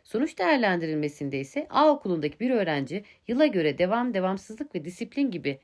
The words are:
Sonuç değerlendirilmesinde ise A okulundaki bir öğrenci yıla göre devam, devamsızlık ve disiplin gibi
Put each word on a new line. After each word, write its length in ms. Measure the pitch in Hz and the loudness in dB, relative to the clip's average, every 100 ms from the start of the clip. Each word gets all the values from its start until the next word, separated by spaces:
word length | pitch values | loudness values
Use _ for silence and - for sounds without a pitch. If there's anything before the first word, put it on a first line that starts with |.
Sonuç 340 | _ 220 320 - | _ -2 -2 0
değerlendirilmesinde 1000 | 359 285 214 175 165 156 147 147 143 139 | 2 2 2 2 0 -2 -2 -4 -6 -4
ise 260 | 135 285 - | -6 -8 -2
A 200 | - 302 | 4 4
okulundaki 500 | 294 196 170 147 - | 4 0 -2 -2 -2
bir 100 | 247 | 0
öğrenci 540 | 240 175 147 139 196 - _ - | 0 0 -2 -2 -8 -10 _ -4
yıla 180 | 240 302 | 2 4
göre 320 | 196 156 139 | 4 2 2
devam, 360 | 180 226 247 | 2 2 0
devamsızlık 600 | 196 185 190 - 220 294 | 0 -2 -2 -8 -12 -10
ve 100 | 185 | -8
disiplin 460 | 151 175 233 - 277 | -10 -10 -8 -2 -2
gibi 280 | 170 143 139 | -2 -4 -6